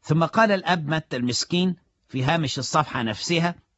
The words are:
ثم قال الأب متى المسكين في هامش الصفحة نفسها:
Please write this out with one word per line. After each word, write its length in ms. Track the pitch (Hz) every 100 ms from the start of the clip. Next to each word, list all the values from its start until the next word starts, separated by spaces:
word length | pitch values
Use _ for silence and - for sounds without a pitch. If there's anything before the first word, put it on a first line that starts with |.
ثم 240 | - 156 165
قال 260 | - 220
الأب 360 | 196 170 180 147
متى 300 | 156 - 131
المسكين 580 | 123 117 - 175 185 175 _ _ _
في 160 | 135
هامش 360 | 127 165 143 -
الصفحة 440 | 123 160 143 135
نفسها: 520 | 113 104 - 170 170 170 _